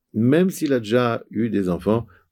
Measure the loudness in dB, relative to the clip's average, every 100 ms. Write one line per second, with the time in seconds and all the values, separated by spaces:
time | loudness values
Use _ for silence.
0 | _ 0 2 4 2 -2 -2 -2 0 0
1 | 0 -2 -6 -4 -2 0 -2 -2 0 0
2 | -2 -16 _